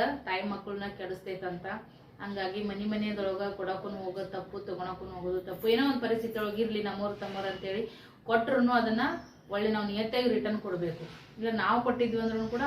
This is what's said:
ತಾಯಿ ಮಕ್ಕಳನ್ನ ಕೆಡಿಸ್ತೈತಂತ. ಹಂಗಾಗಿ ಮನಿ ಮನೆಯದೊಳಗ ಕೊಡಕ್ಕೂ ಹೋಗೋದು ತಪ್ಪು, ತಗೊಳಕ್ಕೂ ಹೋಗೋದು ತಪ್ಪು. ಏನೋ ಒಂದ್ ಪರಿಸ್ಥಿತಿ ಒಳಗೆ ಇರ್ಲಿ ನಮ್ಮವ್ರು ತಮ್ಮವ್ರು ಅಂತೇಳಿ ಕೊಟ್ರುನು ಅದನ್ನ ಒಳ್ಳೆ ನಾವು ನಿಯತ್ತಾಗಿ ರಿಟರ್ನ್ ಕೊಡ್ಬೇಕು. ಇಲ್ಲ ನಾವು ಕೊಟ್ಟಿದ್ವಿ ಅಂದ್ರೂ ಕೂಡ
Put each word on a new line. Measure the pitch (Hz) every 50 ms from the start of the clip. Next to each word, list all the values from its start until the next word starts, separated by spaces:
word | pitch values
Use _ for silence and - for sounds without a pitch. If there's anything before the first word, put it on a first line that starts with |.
| 240 277 285 277 -
ತಾಯಿ | 190 185 190 202
ಮಕ್ಕಳನ್ನ | 208 196 185 - 202 202 202 202 202 - -
ಕೆಡಿಸ್ತೈತಂತ. | 185 185 185 - - 196 185 185 190 180 175 170 185 190 208 226 - - - - - - - - 202
ಹಂಗಾಗಿ | 202 202 196 190 185 190 208 208
ಮನಿ | 202 196 202 208
ಮನೆಯದೊಳಗ | 214 214 208 208 214 208 202 196 190 190 190 202 196 185
ಕೊಡಕ್ಕೂ | - 185 185 190 - 208 196
ಹೋಗೋದು | 196 190 190 180 180 196 190
ತಪ್ಪು, | 180 196 180 175 - 196 196
ತಗೊಳಕ್ಕೂ | - 190 180 175 180 180 185 - 185
ಹೋಗೋದು | - - 160 170 180 185 185
ತಪ್ಪು. | 180 190 180 170 220 220
ಏನೋ | 233 254 277 285
ಒಂದ್ | 254 240 240
ಪರಿಸ್ಥಿತಿ | 220 226 226 233 220 - 214
ಒಳಗೆ | 208 208 208 208 233
ಇರ್ಲಿ | 220 214 208 208
ನಮ್ಮವ್ರು | 202 190 202 202 202 202
ತಮ್ಮವ್ರು | - 202 196 190 196 196 196
ಅಂತೇಳಿ | 190 180 196 190 190 220 233 - - - - - - - -
ಕೊಟ್ರುನು | - 226 226 226 - 262 247 240 240 247
ಅದನ್ನ | 233 220 220 220 233 262 330 349 - - - - - - -
ಒಳ್ಳೆ | 196 202 208 214
ನಾವು | 220 214 208
ನಿಯತ್ತಾಗಿ | 202 202 208 220 226 247 247 254 233
ರಿಟರ್ನ್ | 214 214 208 214 214 208
ಕೊಡ್ಬೇಕು. | - 202 180 170 170 165 - - - - - - - - - 214
ಇಲ್ಲ | 220 226 226
ನಾವು | 214 185 202 233 247 247
ಕೊಟ್ಟಿದ್ವಿ | 247 240 - 240 220 220 226
ಅಂದ್ರೂ | 226 226 220 220 226 220
ಕೂಡ | 233 247 269